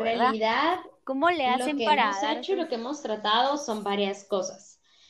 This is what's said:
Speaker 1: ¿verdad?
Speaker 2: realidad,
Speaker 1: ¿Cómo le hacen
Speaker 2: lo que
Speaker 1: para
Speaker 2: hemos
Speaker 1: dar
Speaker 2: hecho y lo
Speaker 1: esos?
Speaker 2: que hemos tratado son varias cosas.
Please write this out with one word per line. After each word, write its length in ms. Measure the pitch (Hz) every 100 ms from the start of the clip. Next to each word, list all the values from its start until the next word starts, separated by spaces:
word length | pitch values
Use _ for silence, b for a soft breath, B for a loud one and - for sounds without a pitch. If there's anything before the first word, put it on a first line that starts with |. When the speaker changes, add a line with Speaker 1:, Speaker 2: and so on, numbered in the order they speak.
| 226
Speaker 1:
¿verdad? 260 | 233 254
Speaker 2:
realidad, 480 | 220 220 247 320 359 - -
Speaker 1:
¿Cómo 260 | - 262 339
le 180 | 339 254
hacen 280 | 254 254 285
Speaker 2:
lo 20 |
que 60 | 214
Speaker 1:
para 180 | 254
Speaker 2:
hemos 180 | 214 196
Speaker 1:
dar 160 | 285 302
Speaker 2:
hecho 160 | 302
y 20 | 370
lo 80 |
Speaker 1:
esos? 60 | 320
Speaker 2:
que 60 | 233
hemos 260 | 240 294
tratado 540 | 233 214 208 226 269 294
son 260 | 247 214
varias 400 | 202 202 196 196
cosas. 560 | - 196 180 - - - b b